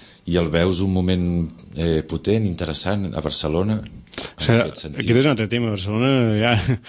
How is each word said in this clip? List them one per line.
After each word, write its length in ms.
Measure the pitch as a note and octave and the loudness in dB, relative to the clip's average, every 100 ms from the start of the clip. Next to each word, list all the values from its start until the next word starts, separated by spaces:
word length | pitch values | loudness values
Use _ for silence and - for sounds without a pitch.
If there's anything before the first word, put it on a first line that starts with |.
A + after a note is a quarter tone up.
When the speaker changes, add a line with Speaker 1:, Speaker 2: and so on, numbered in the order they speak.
| - - | -20 -14
Speaker 1:
i 120 | - F2 | -2 0
el 120 | E2 | 2
veus 320 | E2 F#2 F2 | 2 2 2
un 100 | F#2+ | 0
moment, 320 | F#2 F#2 F2+ F2 F2 D#2+ - - | 0 0 0 0 0 -2 -6 -12
eh, 300 | - E2+ D#2+ | -4 0 0
potent, 440 | - D#2+ F#2+ A2 G#2 | -2 -4 0 0 0
interessant 600 | E2+ E2 D2 F#2 G2+ F#2+ | -2 -4 -2 -2 -2 -4
a 140 | - | -4
Barcelona? 560 | D2+ - D2+ E2 G#2 G#2+ | -4 -2 0 0 0 -2
En 200 | - - - - - | -6 -14 -10 -8 -8
Speaker 2:
O 140 | - | -2
sigui, 160 | - A2+ | 2 2
Speaker 1:
aquest 240 | D#2 - | 2 -4
sentit. 180 | D#2 D2 | -8 -4
Speaker 2:
aquest 200 | G#2+ A#2+ | 2 4
és 60 | D3 | 4
un 60 | |
altre 160 | A2+ G#2 | 2 0
tema. 200 | A#2+ A#2 | -2 -2
A 80 | G2+ | -4
Barcelona 340 | G2 A2 C3 C3 A2+ | -4 0 2 2 2
hi 120 | G#2+ | 2
ha 120 | A#2 A2 F2+ A#2 | 4 2 2 -2